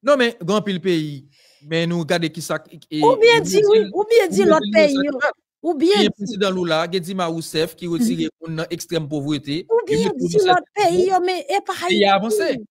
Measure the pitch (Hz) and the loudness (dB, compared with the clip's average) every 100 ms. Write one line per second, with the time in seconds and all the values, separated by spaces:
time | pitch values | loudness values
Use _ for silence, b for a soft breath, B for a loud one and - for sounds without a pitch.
0 | 226 285 240 233 170 208 202 185 185 170 | 2 2 2 -2 -2 -2 0 -4 0 -2
1 | 156 143 131 b b b 147 165 170 170 | -2 -10 -16 b b b -6 -4 -2 -2
2 | 156 175 160 156 151 156 - 156 _ 151 | -2 -2 -2 -6 -8 -8 -10 -20 _ 0
3 | 453 494 453 466 392 381 415 427 415 359 | 2 6 6 4 4 2 4 4 2 -2
4 | 415 466 381 339 370 - 208 214 214 269 | 2 4 4 2 4 4 4 4 4 2
5 | 285 262 277 - _ _ 311 320 330 415 | -2 -2 -4 -4 _ _ -4 0 2 4
6 | 208 202 202 202 196 185 175 160 170 190 | 2 -2 -10 -4 -2 -2 -2 -2 -2 -4
7 | 165 190 175 165 160 160 165 - 175 165 | -6 -6 -4 -6 -6 -4 -4 -6 -6 -2
8 | 226 170 160 - 160 160 165 165 - 165 | -2 -2 -6 -8 -10 -8 -8 -8 -6 -6
9 | 151 151 143 147 139 147 - 453 381 440 | -4 -6 -4 -4 -4 -8 -2 -2 0 0
10 | 453 330 349 403 370 359 349 - 392 359 | 0 -2 -2 0 2 2 0 0 0 2
11 | 370 381 359 359 - 392 392 381 349 370 | 2 0 0 -4 -2 -4 -4 -8 -2 2
12 | 403 196 214 427 381 247 214 | 4 2 0 -2 -2 -4 -8